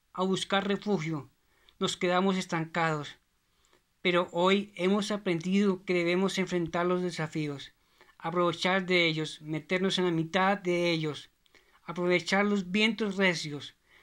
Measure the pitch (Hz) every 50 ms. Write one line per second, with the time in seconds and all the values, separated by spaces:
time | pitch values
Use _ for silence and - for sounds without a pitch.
0 | _ _ - - 185 190 190 185 - - 202 196 196 202 202 190 - 208 202 175
1 | 156 160 160 147 123 - _ _ _ _ _ _ _ _ _ - 190 175 - -
2 | - 180 180 185 190 196 185 185 180 - 175 165 160 160 - 175 165 160 156 151
3 | 143 - - - _ _ _ _ _ _ _ _ _ _ _ _ _ _ _ _
4 | - 180 175 175 180 180 - 170 175 185 196 202 202 - - - 175 185 202 214
5 | 202 - 214 202 208 190 175 165 160 185 190 196 208 202 185 185 - - 180 175
6 | 170 170 180 180 196 190 185 - 185 175 180 180 170 160 165 175 175 180 180 180
7 | 180 180 160 - 160 151 - 160 151 147 143 135 - - - _ _ _ _ _
8 | - - _ - - 165 165 180 175 170 160 - - 185 185 190 185 175 185 175
9 | 170 165 156 156 156 151 - - 151 151 156 156 151 - 190 180 185 190 - -
10 | 180 180 170 165 160 160 - 190 185 190 202 190 180 180 175 175 175 170 170 165
11 | 156 151 139 - - - _ _ _ _ _ _ _ _ _ _ _ - 165 175
12 | 175 180 180 175 165 - 196 196 202 208 208 202 190 180 180 214 214 226 220 220
13 | 226 208 185 190 196 185 175 151 - 151 143 143 117 - - _ _ _ _ _